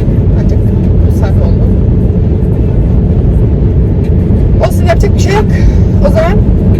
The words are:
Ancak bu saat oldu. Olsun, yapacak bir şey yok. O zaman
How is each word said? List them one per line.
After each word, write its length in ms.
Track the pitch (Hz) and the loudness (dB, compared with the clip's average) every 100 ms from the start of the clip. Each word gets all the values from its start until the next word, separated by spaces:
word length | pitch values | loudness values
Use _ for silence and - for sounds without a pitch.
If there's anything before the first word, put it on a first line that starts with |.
| - - - - | -2 0 0 0
Ancak 140 | - - - - - - - | 0 0 0 -2 0 0 0
bu 120 | - | 0
saat 140 | - | 0
oldu. 320 | - - - - - - - - - - - - - - - - - - - - - - - - - - - - - - - - - - | 0 0 0 0 0 0 0 0 -2 -2 -2 -2 -2 -2 0 0 0 0 0 0 0 0 0 0 0 0 -2 0 0 0 0 0 0 0
Olsun, 180 | - - | 0 0
yapacak 280 | 330 - | 0 0
bir 60 | - | 0
şey 120 | - | 0
yok. 100 | 415 - - - - - 196 - | 0 0 2 2 2 0 0 2
O 20 | |
zaman 220 | 202 - - - - - | 2 0 0 0 0 0